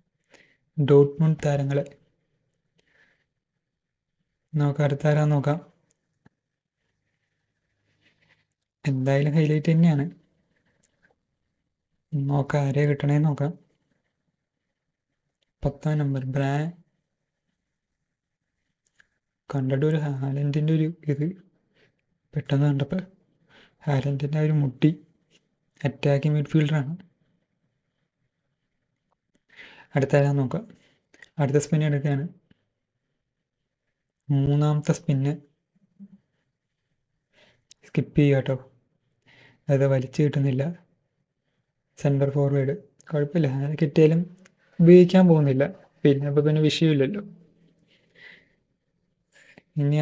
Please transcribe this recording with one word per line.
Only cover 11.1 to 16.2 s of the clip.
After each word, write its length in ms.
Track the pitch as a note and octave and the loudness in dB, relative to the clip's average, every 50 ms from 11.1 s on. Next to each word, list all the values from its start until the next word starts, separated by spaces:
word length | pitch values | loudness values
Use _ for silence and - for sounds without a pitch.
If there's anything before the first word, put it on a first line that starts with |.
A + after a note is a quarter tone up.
| _ _ _ _ _ _ _ _ _ _ _ _ _ _ _ _ _ _ _ _ | _ _ _ _ _ _ _ _ _ _ _ _ _ _ _ _ _ _ _ _
നോക്കാം, 540 | D#3 C#3+ C#3 C#3 C#3+ C#3+ C#3 - - D3 C#3 | -8 -6 -4 -2 -2 -2 -2 -2 -2 -2 -2
ആരെയാ 180 | C#3 C3+ C#3+ D3 D3 | -2 -2 -2 0 -2
കിട്ടണേന്ന് 380 | C#3+ C#3+ C#3+ C#3+ D3 D3 D3+ D#3 | -2 -2 -2 0 0 0 0 0
നോക്കാം. 260 | C#3 C#3 C#3 D#3 E3+ - _ _ _ _ _ _ _ _ _ _ _ _ _ _ _ _ _ _ _ _ _ _ _ _ _ _ _ _ _ _ _ _ _ _ _ _ _ _ _ _ - | -2 -2 -4 -6 -8 -10 _ _ _ _ _ _ _ _ _ _ _ _ _ _ _ _ _ _ _ _ _ _ _ _ _ _ _ _ _ _ _ _ _ _ _ _ _ _ _ _ -6
പത്താം 320 | C#3 C3+ - - D#3 D3+ D3+ | -6 -6 -6 -4 -4 -2 -2
നമ്പർ 220 | D3 C#3 C3+ C3+ | -2 -4 -4 -6